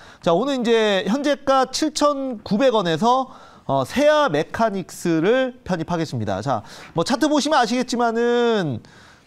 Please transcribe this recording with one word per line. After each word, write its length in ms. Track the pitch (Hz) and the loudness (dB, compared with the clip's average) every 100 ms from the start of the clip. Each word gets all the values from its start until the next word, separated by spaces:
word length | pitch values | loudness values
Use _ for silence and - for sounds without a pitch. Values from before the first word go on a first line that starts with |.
| - - | -20 -6
자, 120 | 156 | 0
오늘 260 | 170 262 269 | 0 0 -2
이제 460 | 233 226 214 190 185 | 2 2 2 0 0
현재가 640 | 254 294 277 - 269 254 | -2 0 -2 0 0 0
칠천구백 1040 | - 311 - 294 277 269 226 - 202 262 | -2 -4 0 0 0 -4 -8 -4 2 2
원에서, 560 | 220 175 160 226 254 262 - - - - | 2 2 0 2 0 -2 -10 -20 -14 -4
어, 160 | 135 131 | -2 -2
세아 440 | 226 294 302 285 | 2 4 4 2
메카닉스를 1300 | 143 160 - 226 196 - - 185 160 170 254 262 247 | 0 -2 -2 -2 -2 -8 -6 -2 0 2 2 0 -4
편입하겠습니다. 800 | - 185 160 170 160 127 104 95 | -6 -4 -2 -4 -4 -4 -4 -4
자, 220 | 110 117 - - - - | -2 -4 -4 -16 -8 -4
뭐 80 | |
차트 260 | 170 247 302 | -2 0 2
보시면 300 | 294 277 302 | 0 2 2
아시겠지만은 1200 | 233 247 247 233 233 226 240 240 240 220 165 113 - - - - | 2 0 -2 -2 0 0 0 2 2 0 0 -4 -10 -20 -20 -20